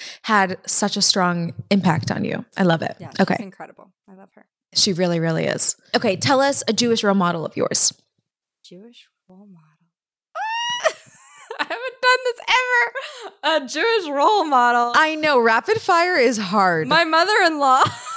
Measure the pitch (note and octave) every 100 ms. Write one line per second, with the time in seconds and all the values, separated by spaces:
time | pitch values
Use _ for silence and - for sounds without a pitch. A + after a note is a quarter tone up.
0 | - - - G#3+ F#3+ F#3 - - G3+ G#3
1 | - G3+ F3 F3 E3+ - - G3+ F3 D#3+
2 | - - - - - - F#3 E3 - -
3 | E3 - F#3+ - G3 - D#3 - - _
4 | _ F#3+ G3 _ _ _ _ - G#3+ F3
5 | F3+ E3+ E3 D#3+ C#2+ - - - _ B3+
6 | A3+ F3+ - C4 C#4 C4+ - G#3+ A#3+ A3+
7 | G#3 G3 F3 E3+ D3+ - - - - -
8 | _ _ _ _ _ _ - F3+ A3+ A#3+
9 | _ _ _ F#3 G#3 F3 D#3 D#3 _ _
10 | _ _ _ E5 A5 A5+ A#5+ A#5+ - -
11 | - - - C6+ C6+ - C#4+ F#4 B4+ B4
12 | B4 B4+ B4+ A#4+ - A4 B4+ A#4+ A#4+ C5
13 | - C5+ A#4 - D4 D#4 C4 D4 A4 A4+
14 | D#4+ C#4 D#4 G#4+ D#4+ C4 A#3+ A#3+ A#3+ C4
15 | D#4 D#4 D4+ C4 A#3 A3+ - A4 - E4+
16 | F4+ F4+ B3 A3 F#3+ G#3 F#3 E3 G3+ D#4
17 | E4+ E4 F#4 G#4+ F4 D4+ C#4 C4 - -
18 | -